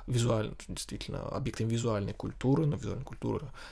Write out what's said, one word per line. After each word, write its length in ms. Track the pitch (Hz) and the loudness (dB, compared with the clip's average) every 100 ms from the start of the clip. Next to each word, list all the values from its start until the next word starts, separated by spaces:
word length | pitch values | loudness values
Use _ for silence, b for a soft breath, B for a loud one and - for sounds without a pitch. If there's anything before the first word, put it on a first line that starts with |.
| B | B
визуально, 480 | 120 117 113 107 - - | 4 4 4 2 -4 -8
действительно 540 | - - - - 90 - - | -6 -6 -6 -4 -4 -4 -2
объектами 320 | 131 - 113 | -2 0 2
визуальной 420 | 117 117 104 95 | 2 2 2 0
культуры, 520 | - - - 127 139 151 | -2 -6 0 4 6 4
но 100 | - | 2
визуальная 300 | 104 95 135 | -2 -4 -6
культура, 480 | - 113 107 - - B | -4 -2 -2 -4 -10 B